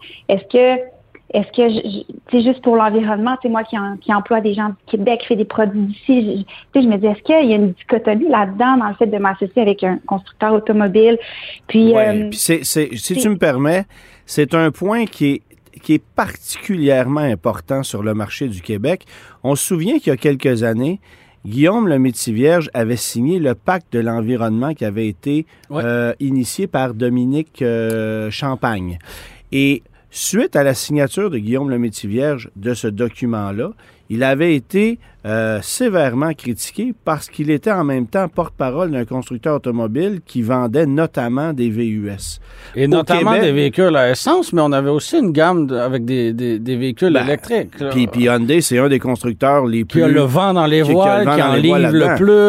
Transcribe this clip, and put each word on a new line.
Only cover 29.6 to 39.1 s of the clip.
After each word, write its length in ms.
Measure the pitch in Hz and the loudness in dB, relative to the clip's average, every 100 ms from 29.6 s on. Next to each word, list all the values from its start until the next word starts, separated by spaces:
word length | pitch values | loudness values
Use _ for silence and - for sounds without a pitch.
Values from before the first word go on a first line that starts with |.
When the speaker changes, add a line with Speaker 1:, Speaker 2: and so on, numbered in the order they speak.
| 139 143 _ _ _ | 0 0 _ _ _
Speaker 2:
suite 460 | - - 190 269 151 | -10 -4 -2 0 2
à 80 | |
la 100 | 139 | 0
signature 560 | 127 - 147 139 - 202 | 0 -2 -2 -2 -2 -4
de 80 | 135 | -4
Guillaume 320 | 107 127 143 | -4 -4 -2
le 100 | 123 | -2
Métivierge 720 | 120 104 104 110 147 139 113 - | -4 -6 -6 -4 -2 -4 -8 -10
de 180 | 104 | -6
ce 140 | 120 117 | -4 -4
document-là, 840 | 104 120 - 123 113 101 101 156 226 - _ - | -4 -6 -4 -4 -4 -4 -6 -8 -10 -20 _ -10
il 140 | 113 | -2
avait 320 | 131 135 170 151 | 0 0 2 0
été, 440 | - 190 214 233 - _ 104 | 0 0 0 -2 -10 _ -6
euh, 340 | 110 110 107 | -4 -2 -4
sévèrement 720 | - - 254 185 139 120 156 | -6 -2 0 2 0 0 -2
critiqué 600 | 151 123 113 - - 240 233 - | -4 -6 -8 -8 -6 -6 -6 -4
parce 240 | 156 - | -6 -6
qu'il 200 | - 147 | -8 -2
était 220 | 151 - | -2 0
en 140 | 196 147 | -2 0
même 220 | 131 120 | -2 -2
temps 200 | 190 180 | -2 -4
porte-parole 640 | - 160 - 135 131 180 | -4 -6 -4 -4 -2 -4
d'un 140 | 135 | -4
constructeur 500 | 117 | -4